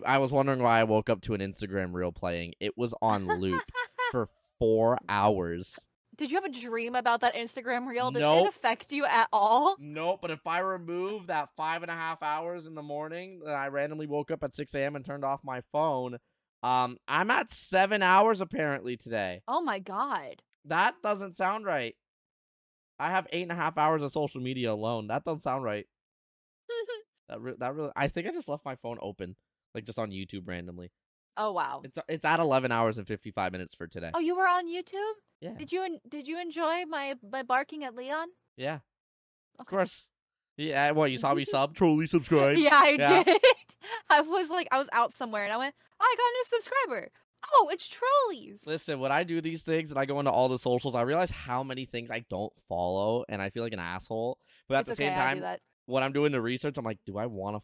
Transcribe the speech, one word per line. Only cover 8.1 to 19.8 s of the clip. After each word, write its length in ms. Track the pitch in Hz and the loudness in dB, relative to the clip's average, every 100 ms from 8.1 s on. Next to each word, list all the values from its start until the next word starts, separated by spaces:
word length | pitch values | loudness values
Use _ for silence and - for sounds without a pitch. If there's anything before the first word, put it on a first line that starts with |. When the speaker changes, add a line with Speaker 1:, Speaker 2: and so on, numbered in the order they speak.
Speaker 2:
Did 80 | 247 | 2
Speaker 1:
Nope. 260 | 151 170 403 | 6 6 6
Speaker 2:
it 40 | |
affect 420 | - 233 240 - | 2 0 0 -4
you 120 | 285 277 | -2 2
at 220 | 226 226 | 4 4
all? 420 | 214 214 247 320 381 | 4 6 6 4 2
Speaker 1:
Nope, 400 | 147 156 170 202 | -6 -4 -2 -2
but 100 | 170 | -4
if 140 | 156 165 | -6 -2
I 140 | 170 | -2
remove 680 | 190 185 170 175 190 214 175 | 0 -4 -6 -4 -4 -6 -4
that 220 | 156 139 - | -4 -4 -6
five 240 | 156 165 | -4 -4
and 80 | 170 | -6
a 40 | 165 | -6
half 260 | 165 160 | -6 -4
hours 460 | 151 156 170 175 160 | -4 -2 -4 -8 -10
in 80 | 156 | -12
the 80 | |
morning 580 | 147 147 156 170 185 185 151 | -8 -8 -8 -10 -12 -12 -6
that 100 | 143 | -4
I 120 | 139 | -2
randomly 360 | 139 147 156 151 | -2 -4 -4 -4
woke 240 | 147 147 | -4 -4
up 140 | 160 | -6
at 120 | 139 - | -6 -8
six 200 | 147 143 | -8 -4
A 80 | 139 | -4
M 100 | 147 | -4
and 80 | |
turned 220 | 127 143 139 | -10 -6 -4
off 180 | 139 | -4
my 180 | 135 127 - | -6 -10 -4
phone, 460 | 151 160 131 127 120 _ _ _ _ | 0 0 0 -4 -8 _ _ _ _
um, 360 | 120 127 123 123 - | 2 2 2 -4 -2
I'm 240 | 151 208 | 2 2
at 180 | 262 - | 2 0
seven 520 | - - 185 196 214 | -10 0 2 4 4
hours 360 | 185 190 220 196 | 6 8 6 2
apparently 580 | 185 160 151 139 120 120 | -2 -2 -2 -2 -6 -8
today. 440 | 113 110 95 90 - | -4 -2 -2 -6 -4
Speaker 2:
Oh 140 | 302 | -2
my 180 | 302 | -2
God. 640 | 196 | -4